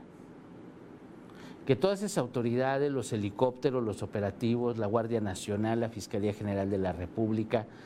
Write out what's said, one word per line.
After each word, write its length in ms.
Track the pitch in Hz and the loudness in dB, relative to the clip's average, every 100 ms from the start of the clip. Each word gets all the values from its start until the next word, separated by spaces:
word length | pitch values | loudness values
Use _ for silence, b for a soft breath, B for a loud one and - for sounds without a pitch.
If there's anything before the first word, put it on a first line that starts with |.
| - - - - - - - - - - - - - B B B - | -14 -18 -18 -18 -18 -18 -16 -18 -18 -18 -18 -18 -18 B B B 2
que 100 | 131 | 4
todas 260 | 190 196 | 4 2
esas 160 | 202 - | 0 0
autoridades, 720 | 123 127 117 120 131 135 147 | 0 0 2 2 2 2 2
los 220 | 139 110 | 0 0
helicópteros, 720 | 113 101 104 127 123 147 127 | 0 0 4 2 4 2 2
los 180 | 113 95 | 0 -2
operativos, 760 | 101 110 101 98 117 120 120 113 | -2 0 0 0 2 2 2 0
la 100 | 104 | 2
Guardia 320 | 113 113 117 | 2 2 0
Nacional, 600 | 104 - - 101 110 117 | 0 -4 -2 0 2 2
la 80 | 117 | 0
Fiscalía 420 | 113 - 104 104 | -4 -4 0 0
General 380 | 101 104 98 98 | 0 -2 0 2
de 80 | 101 | 2
la 160 | 92 | 0
República, 760 | 85 90 - 110 110 110 117 107 B | -2 -4 0 2 2 2 0 0 B